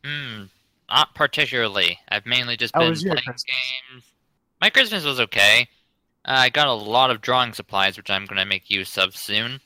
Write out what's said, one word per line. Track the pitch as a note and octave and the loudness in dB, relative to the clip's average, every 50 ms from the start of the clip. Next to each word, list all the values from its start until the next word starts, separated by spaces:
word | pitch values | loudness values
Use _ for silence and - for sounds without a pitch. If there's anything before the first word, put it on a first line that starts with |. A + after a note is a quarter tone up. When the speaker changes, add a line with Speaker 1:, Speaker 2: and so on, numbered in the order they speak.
| - | -10
Speaker 1:
Hmm, | C#3 D3 D3 C#3 B2+ A2+ G#2+ G2 F#2+ _ _ _ _ _ _ _ - | -8 -8 -8 -8 -10 -12 -14 -14 -18 _ _ _ _ _ _ _ 0
not | - C3 D3+ - _ | 2 2 2 2 _
particularly. | - D3+ C#3 - - D3+ C3 C3+ B2 A#2 G#2+ G2 G2+ F#2 E2+ F2 - _ - | -2 -2 -2 0 -2 -2 -2 0 -2 -2 0 0 2 2 2 0 -2 _ -6
I've | - G#2 G2+ | -6 -6 -4
mainly | A#2 B2 B2+ B2 A#2+ A#2 | -2 -2 -2 -2 -4 -4
just | A2 A#2+ A2+ - | -4 -6 -2 0
Speaker 2:
How | E3 | 2
Speaker 1:
been | E3 E3 | 2 2
Speaker 2:
was | E3 D#3 | 0 -2
your | E3 F#3+ E3 | -4 -2 -2
Speaker 1:
playing | B2+ B2 | -4 -4
Speaker 2:
Christmas? | B2+ A#2+ - - - C3 B2+ B2+ B2+ C3 C3 C3 C3 | -6 -10 -12 -8 -6 -6 -6 -6 -6 -10 -12 -14 -18
Speaker 1:
games. | C3 B2+ _ _ _ _ _ _ _ _ _ _ _ _ | -20 -20 _ _ _ _ _ _ _ _ _ _ _ _
My | F3+ G#3+ | 0 2
Christmas | - C4+ C4 G#3+ A3 G3 D#3 | 4 4 2 2 0 -4 -2
was | D3 C3+ B2+ | -2 0 -2
okay. | A#2+ G#2+ - A2 G2+ G#2 G#2+ A#2 B2 _ _ _ _ _ _ _ _ _ _ _ _ | -2 -2 4 4 6 8 8 6 4 _ _ _ _ _ _ _ _ _ _ _ _
Uh, | - C3 C3 | -2 2 2
I | B2+ B2+ | 2 2
got | - D3 D3 C#3+ | 2 2 2 2
a | |
lot | B2 G#2+ G#2 G#2 A2 B2 C3 B2+ | 0 -2 -4 0 4 4 4 4
of | A#2+ A2 | 2 -2
drawing | - - B2 B2+ B2+ A#2 | -2 0 2 2 0 0
supplies, | G#2+ - G2+ _ - G2 F#2+ G2 F#2+ | -4 -12 -14 _ -2 0 0 0 0
which | - G2+ - | -4 -8 -6
I'm | G2+ F#2+ G2 | -6 -4 -4
gonna | F#2+ G2+ G2 F#2+ | -6 -4 -4 -2
make | G2+ F#2+ F#2+ _ - | -2 -2 -6 _ -4
use | G2+ G2 F#2+ - - | -4 -4 -4 -6 -2
of | - F#2+ F#2 F#2 | -2 -2 -2 -2
soon. | - - - G#2 G#2+ A2+ A#2+ C3 C3+ _ | -10 -10 -4 -4 -4 -4 -4 -10 -14 _